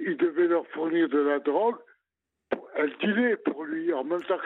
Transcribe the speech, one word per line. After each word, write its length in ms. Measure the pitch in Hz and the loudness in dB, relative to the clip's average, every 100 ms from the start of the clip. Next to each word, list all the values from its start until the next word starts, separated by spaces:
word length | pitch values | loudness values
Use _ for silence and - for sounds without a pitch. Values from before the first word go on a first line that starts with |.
| 190 | -4
il 100 | 156 | 0
devait 300 | 170 151 175 | 0 2 2
leur 200 | 170 - | 2 -2
fournir 400 | 147 165 170 156 | -6 -2 2 2
de 100 | 147 | 2
la 220 | 143 143 | 2 2
drogue. » 360 | 143 151 226 233 - _ _ _ _ _ - - - - | 0 2 2 -2 -12 _ _ _ _ _ -8 -8 -6 -2
Elle 200 | 151 - | -2 0
dealait 380 | 214 208 247 202 | -2 2 2 2
pour 280 | 151 143 | -2 -4
lui, 280 | 156 160 170 | -6 -4 -2
en 120 | 143 | -2
même 180 | 135 175 | -2 -4
temps 160 | 175 180 | -2 -4